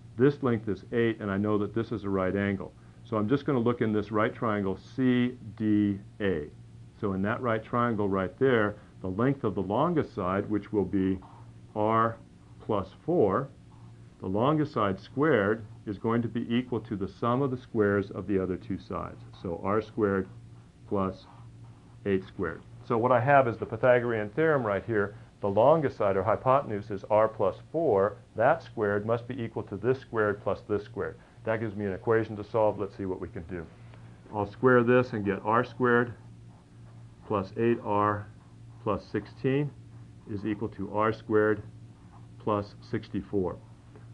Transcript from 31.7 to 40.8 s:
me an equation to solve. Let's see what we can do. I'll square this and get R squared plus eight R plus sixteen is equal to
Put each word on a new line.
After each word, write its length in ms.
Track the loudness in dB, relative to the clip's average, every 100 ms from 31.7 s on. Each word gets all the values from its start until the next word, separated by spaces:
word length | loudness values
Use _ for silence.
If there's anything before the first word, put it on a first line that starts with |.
| -4
me 80 |
an 80 | -6
equation 420 | -4 0 2 0 -6
to 80 |
solve. 340 | -4 0 2 0
Let's 180 | -6 -6
see 80 |
what 160 | -6 -6
we 80 | -8
can 140 | -12
do. 240 | -10 -12 -12 -18 -20 -20 -20 -20 -8
I'll 120 | -6 -6
square 360 | 2 6 6
this 300 | 6 4 4
and 100 | -2
get 200 | -2 -2
R 200 | 2 2
squared 500 | 2 0 4 4 2 -4 -18 -20 -20 -20 -20 -20 -20 -20 -20 -14 -2
plus 260 | -2 -2 0
eight 200 | 2 2
R 420 | 0 2 2 0 -6 -18 -20 -20 -20 -8
plus 220 | -4 -4
sixteen 640 | -4 -6 -6 -6 -2 0 -2 -8 -20 -20 -20 -20 -12
is 160 | -6 -4
equal 220 | -4 -6
to 240 | -6